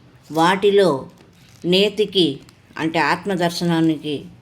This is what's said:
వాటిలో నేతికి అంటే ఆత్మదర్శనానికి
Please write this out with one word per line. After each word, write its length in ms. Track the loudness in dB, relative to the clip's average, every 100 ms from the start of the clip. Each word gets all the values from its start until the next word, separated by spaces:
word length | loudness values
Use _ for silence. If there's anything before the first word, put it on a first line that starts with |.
| -20 _ -8
వాటిలో 760 | 0 2 2 2 4 4 0 -6 -20 -20 _ -20 -8 0
నేతికి 760 | 2 2 0 -2 0 0 -2 -12 -20 _ -8
అంటే 220 | -4 0
ఆత్మదర్శనానికి 1200 | 0 -2 -4 -2 -2 -2 -2 0 0 -2 -6 -10 -10 -20